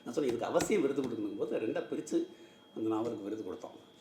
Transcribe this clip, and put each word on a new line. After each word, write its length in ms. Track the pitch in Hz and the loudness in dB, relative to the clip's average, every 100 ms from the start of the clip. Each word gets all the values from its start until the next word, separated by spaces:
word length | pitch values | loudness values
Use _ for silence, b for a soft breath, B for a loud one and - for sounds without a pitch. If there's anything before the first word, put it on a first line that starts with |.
நான் 100 | - | -4
சொன்னேன், 180 | 117 143 | 0 2
"இதுக்கு 200 | 117 - | 2 2
அவசியம் 300 | 143 - 214 | 2 4 4
விருது 200 | 135 139 | 4 2
கொடுக்கணும்" 360 | 131 113 104 101 | 0 -2 -4 -2
போது 200 | - - | -2 0
ரெண்டா 260 | 113 156 - | 0 -2 -2
பிரிச்சு 340 | - - - - B B B B - | -4 0 0 0 B B B B -4
அந்த 120 | 110 | 0
நாவலுக்கு 360 | 110 117 104 | 2 0 -2
விருது 180 | 101 110 | -4 -6
கொடுத்தோம். 340 | 92 85 - - - b | -6 -8 -10 -14 -20 b